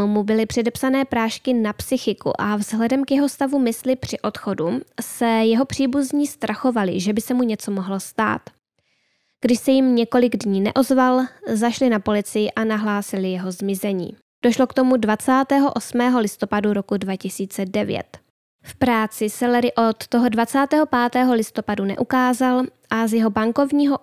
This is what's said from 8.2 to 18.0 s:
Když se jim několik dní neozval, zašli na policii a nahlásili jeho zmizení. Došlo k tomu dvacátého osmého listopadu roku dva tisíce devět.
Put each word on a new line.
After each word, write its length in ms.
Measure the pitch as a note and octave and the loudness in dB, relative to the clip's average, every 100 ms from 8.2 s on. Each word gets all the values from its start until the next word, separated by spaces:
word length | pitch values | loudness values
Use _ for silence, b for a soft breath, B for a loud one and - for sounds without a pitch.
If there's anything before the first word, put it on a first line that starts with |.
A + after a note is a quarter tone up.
| G#3+ - - - _ _ _ _ _ _ _ _ | -2 -2 -6 -20 _ _ _ _ _ _ _ _
Když 180 | A#3 B3 | 0 2
se 120 | - | 4
jim 240 | C4+ C4 A#3+ | 4 4 2
několik 420 | A#3 B3 A#3+ G#3+ | 2 2 2 0
dní 240 | G#3+ G3 | -2 0
neozval, 640 | G3+ - C4 C4 B3+ B3+ B3+ - G#4 | 0 2 2 4 4 2 0 -6 -6
zašli 420 | A3 A#3 - C4 | -2 0 0 2
na 100 | G#3+ | 2
policii 520 | G#3+ G#3 G3+ G#3+ G#3+ | 0 -2 -2 -2 -2
a 120 | G#3+ | -2
nahlásili 680 | A3 G#3+ G#3+ G3+ G3+ G3 F#3 | -2 -2 -2 -2 -4 -4 -4
jeho 200 | F#3 F#3 | -4 -6
zmizení. 600 | F3+ G3 F#3+ G#3 F#3+ E3+ - _ _ | -6 -4 -4 -2 -4 -6 -10 _ _
Došlo 240 | A#3+ A#3 B3+ | 0 2 0
k 60 | |
tomu 240 | - B3+ B3+ | 2 2 2
dvacátého 760 | G#3+ G#3+ - B3+ C4 C#4 C#4 | 0 0 2 2 2 2 2
osmého 460 | A3+ - A#3+ B3 B3 | 0 -4 0 2 2
listopadu 540 | G#3 - G#3 G#3 G#3 | 0 -4 -4 0 0
roku 240 | G3+ - G3+ | 0 -2 -4
dva 180 | F#3+ F#3+ | -2 -4
tisíce 500 | F#3 - G3 - F#3+ | -6 -8 -8 -6 -4
devět. 520 | G#3 G#3 - | -2 -2 -6